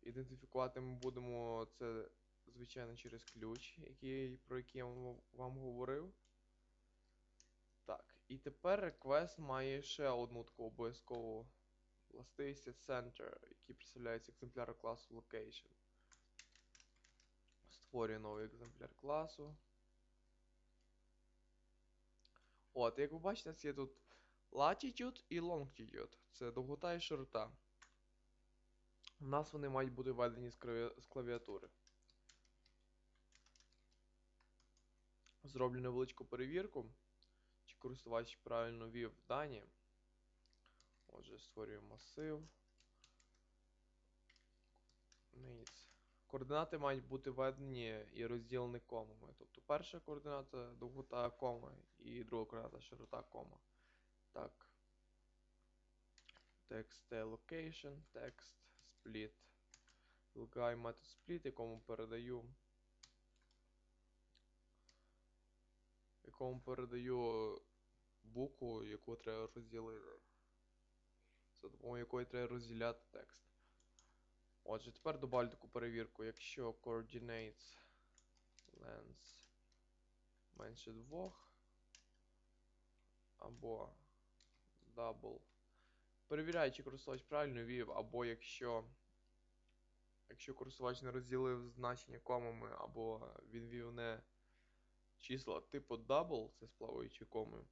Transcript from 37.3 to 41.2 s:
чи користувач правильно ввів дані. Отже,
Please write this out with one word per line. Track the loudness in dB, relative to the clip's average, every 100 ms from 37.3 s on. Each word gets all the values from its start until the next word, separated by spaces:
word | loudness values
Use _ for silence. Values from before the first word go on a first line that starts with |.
| _ _ _
чи | -20 -8
користувач | -6 -6 2 2 2 -6
правильно | 0 2 4 0 -4
ввів | 0 -2 -2 0
дані. | 2 2 -4 -10 -20 _ _ _ _ _ _ -20 -20 -20 -20 -20 _ _
Отже, | -16